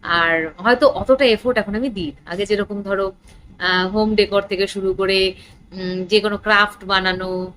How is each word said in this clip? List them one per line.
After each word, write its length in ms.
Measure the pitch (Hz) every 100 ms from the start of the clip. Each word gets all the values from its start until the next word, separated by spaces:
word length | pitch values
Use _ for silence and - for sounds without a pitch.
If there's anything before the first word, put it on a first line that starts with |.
আর 500 | - 170 165 165 160 156
হয়তো 300 | 202 247 277
অতটা 380 | 180 196 262 269
এফোর্ট 320 | 214 247 240
এখন 180 | 202 208
আমি 140 | 269
দিই 220 | 202 160
না। 200 | 139 -
আগে 140 | 175 202
যেরকম 360 | 208 202 202
ধরো, 300 | 196 196 190 190 - - - -
আহ, 280 | 180 185 185
হোম 280 | 208 214 214
ডেকর 260 | 202 196
থেকে 260 | 196 185 196
শুরু 260 | 202 190
করে, 400 | 185 190 190 190 190 - - -
উম, 340 | 190 185 185 185
যে 140 | 214
কোনো 180 | 208 202
ক্রাফট 460 | 214 208 208 -
বানানো 680 | 190 190 185 185 185 185 185